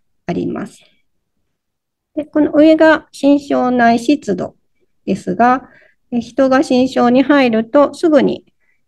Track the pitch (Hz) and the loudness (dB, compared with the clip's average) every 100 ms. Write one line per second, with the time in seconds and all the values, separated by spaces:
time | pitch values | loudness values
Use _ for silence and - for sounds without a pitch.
0 | _ _ - 175 175 165 - - _ _ | _ _ -10 -8 -6 -8 -12 -16 _ _
1 | _ _ _ _ _ _ _ _ _ _ | _ _ _ _ _ _ _ _ _ _
2 | _ - 294 302 294 302 311 311 320 302 | _ -12 -6 -4 0 2 4 4 4 2
3 | - - 277 285 285 262 247 247 233 233 | -2 -4 0 0 0 -4 -2 0 2 0
4 | 233 294 - 180 - - _ _ _ _ | 0 -2 -4 -6 -8 -14 _ _ _ _
5 | - 190 - 180 240 254 269 _ _ _ | -8 -6 -6 -2 0 0 -4 _ _ _
6 | _ 240 226 - 269 262 - 254 262 254 | _ -10 -6 -2 0 0 0 0 0 0
7 | 247 247 269 285 254 220 220 285 285 - | 0 2 2 2 2 0 -2 0 0 0
8 | 339 294 202 - - _ _ _ | 0 2 2 -2 -12 _ _ _